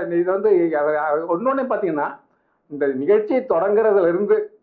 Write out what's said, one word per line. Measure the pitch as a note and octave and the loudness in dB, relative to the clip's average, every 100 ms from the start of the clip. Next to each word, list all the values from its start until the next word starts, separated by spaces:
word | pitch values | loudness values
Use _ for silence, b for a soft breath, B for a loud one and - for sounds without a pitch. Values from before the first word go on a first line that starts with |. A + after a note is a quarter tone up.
| F3 | 0
இது | E3+ F3 | -2 0
வந்து | G3 G#3 F#3 E3+ D3+ | 0 2 4 2 0
அவர், | D3 | 0
அவர் | D3+ D#3 D3+ E3+ | 0 0 -2 -2
ஒண்ணொண்ணே | E3+ B3 C4+ A#3+ | -2 0 -2 -2
பாத்தீங்கன்னா | G#3 G3+ D3+ D3+ - _ _ _ _ _ | -2 -2 -2 -4 -8 _ _ _ _ _
இந்த | C#3+ C#3+ | -4 -2
நிகழ்ச்சியை | C3 D3 G#3+ G#3+ B3+ - | -2 2 2 2 -2 0
தொடங்குறதுல | E3 G3 G#3 A3 G3+ E3+ | 0 2 2 2 2 2
இருந்து | F3 G3+ G#3+ - _ | 0 0 0 -2 _